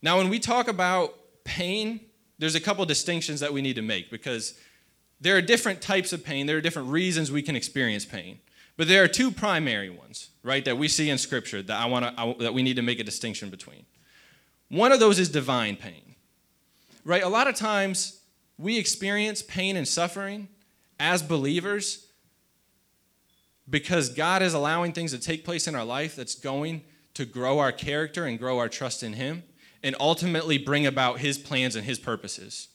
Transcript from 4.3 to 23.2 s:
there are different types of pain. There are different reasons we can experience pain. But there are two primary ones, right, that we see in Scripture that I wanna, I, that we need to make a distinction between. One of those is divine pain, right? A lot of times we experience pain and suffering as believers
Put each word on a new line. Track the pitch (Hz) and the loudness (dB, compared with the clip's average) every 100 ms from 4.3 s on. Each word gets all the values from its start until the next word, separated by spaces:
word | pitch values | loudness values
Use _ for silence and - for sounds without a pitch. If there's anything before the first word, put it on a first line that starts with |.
| 120 107 - - _ _ _ _ _ | -6 -6 -12 -20 _ _ _ _ _
there | 156 190 | 4 4
are | |
different | 175 233 233 190 | 6 4 4 -4
types | - 196 185 | 0 0 0
of | 170 | -6
pain. | - 139 139 | -4 -4 0
There | 156 | 0
are | |
different | 160 160 127 | 0 -2 -2
reasons | 151 185 165 156 | 0 2 0 0
we | 143 | -2
can | 147 139 | -2 -4
experience | - 139 123 104 - | -4 0 0 0 -4
pain. | 101 87 101 _ _ - - | -10 -12 -16 _ _ -20 -4
But | 160 | 4
there | 190 | 6
are | 180 | 6
two | - 262 | 4 0
primary | 196 208 175 151 110 98 | 0 0 0 0 -2 -4
ones, | 87 - - - _ | -12 -18 -18 -18 _
right, | 120 135 139 | -2 -2 0
that | 123 | 0
we | 151 | 2
see | 151 151 | 2 2
in | 135 | 0
Scripture | - 131 - 104 | 0 -4 -4 -8
that | 98 107 | -4 -2
I | 117 | 0
wanna, | 123 120 120 | 0 0 -2
I, | 117 120 | -4 -2
that | 117 | -2
we | 120 | 0
need | 131 127 | 0 0
to | |
make | 120 120 | 0 -2
a | |
distinction | 110 - 117 104 101 | -4 -6 -8 -8 -10
between. | 92 - 65 - _ _ _ - _ _ _ _ | -14 -18 -20 -20 _ _ _ -20 _ _ _ _
One | 156 240 | 2 6
of | 269 | 8
those | 220 185 | 8 6
is | 180 | 4
divine | 147 127 127 107 101 | 2 2 0 0 -4
pain, | 107 82 - - _ _ _ _ _ _ _ - | -10 -18 -20 -20 _ _ _ _ _ _ _ -18
right? | 151 175 | 0 0
A | 185 | 2
lot | 214 277 | 4 2
of | 220 | 2
times | 214 208 196 185 - - _ _ _ _ | 0 2 0 -2 -4 -8 _ _ _ _
we | 160 226 | -2 0
experience | 202 - 196 208 214 208 | 0 -2 -2 0 0 -4
pain | - 180 185 190 | -8 -4 -2 0
and | 139 | -2
suffering | - 175 185 196 202 202 _ _ _ _ _ | 0 0 -2 -8 -8 -12 _ _ _ _ _
as | 151 180 | 2 2
believers | 151 160 139 165 180 202 196 - - _ _ _ _ _ _ _ _ _ _ _ | 2 0 2 0 -2 -4 -4 -8 -12 _ _ _ _ _ _ _ _ _ _ _